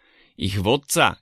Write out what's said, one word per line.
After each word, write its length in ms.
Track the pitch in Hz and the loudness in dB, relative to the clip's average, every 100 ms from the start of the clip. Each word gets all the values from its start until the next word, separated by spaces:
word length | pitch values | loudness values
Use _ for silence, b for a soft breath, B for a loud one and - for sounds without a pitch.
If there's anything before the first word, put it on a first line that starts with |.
| b b b - | b b b -8
Ich 160 | 95 | -4
vodca 640 | 101 95 139 - 170 120 87 | -2 0 0 0 0 0 0